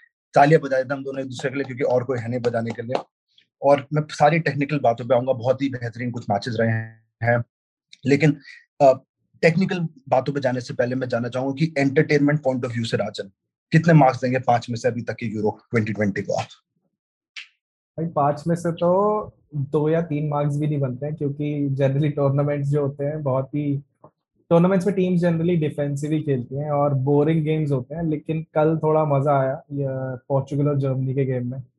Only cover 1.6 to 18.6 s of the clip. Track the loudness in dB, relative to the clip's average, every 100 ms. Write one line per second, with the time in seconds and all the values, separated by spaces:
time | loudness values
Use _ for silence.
1.6 | -6 -4 0 0 0 -4 -4 -4 -2 -2
2.6 | -4 -8 -6 -6 -6 _ _ _ _ -2
3.6 | 4 4 2 -4 -2 2 4 4 0 -2
4.6 | -2 0 0 0 0 0 2 0 0 0
5.6 | -2 -4 -8 -8 -8 -6 -4 -4 -2 -2
6.6 | 0 0 -6 -16 _ -4 0 0 0 _
7.6 | _ _ _ _ 0 4 4 2 -6 -20
8.6 | _ 4 4 4 _ _ _ 0 2 4
9.6 | 0 0 -4 -6 -2 0 0 -2 -2 -2
10.6 | -6 -4 -2 -2 -2 -4 -4 -4 -4 -2
11.6 | -2 0 0 2 2 4 2 2 0 -2
12.6 | -4 -4 -4 -4 -4 -8 -12 _ _ _
13.6 | 2 2 6 6 6 4 0 -2 2 0
14.6 | 0 -4 -2 -4 -6 -6 -6 -2 -2 -2
15.6 | -4 -2 0 -2 -2 -2 -4 -4 -4 -10
16.6 | _ _ _ _ _ _ _ -20 -20 _
17.6 | _ _ _ -8 -4 0 0 0 -2 -2